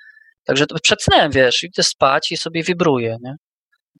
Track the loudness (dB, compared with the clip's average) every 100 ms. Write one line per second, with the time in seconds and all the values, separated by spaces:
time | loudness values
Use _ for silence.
0 | -20 -20 _ _ -2 0 0 -2 -2 0
1 | 2 2 4 4 2 2 -6 -2 -2 2
2 | 2 2 -2 -6 -6 -6 -4 0 2 0
3 | -2 -6 -12 -14 _ _ _ _ _